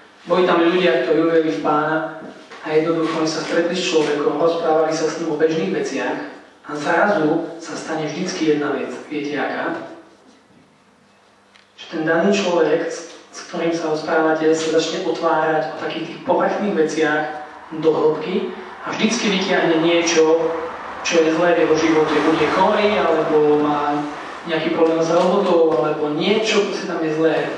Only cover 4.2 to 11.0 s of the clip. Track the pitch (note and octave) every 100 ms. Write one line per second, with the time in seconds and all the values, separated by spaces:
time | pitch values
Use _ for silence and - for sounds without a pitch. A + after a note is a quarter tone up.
4.2 | D3 D3 E3 E3+ E3 D#3+ D#3+ D3+ D#3+ D#3
5.2 | E3 D3+ D#3+ D#3+ F#3+ D3+ - C3 A#2+ -
6.2 | - - - - - D3 D3 E3+ G#3 D#3+
7.2 | D3+ E3+ E3+ - - - - D#3+ D3+ E3
8.2 | F#3 - D#3 D3 C#3+ C3 B2 - - D3
9.2 | C#3+ C#3+ B2 - E3 E3 - - - _
10.2 | _ _ _ _ _ _ _ _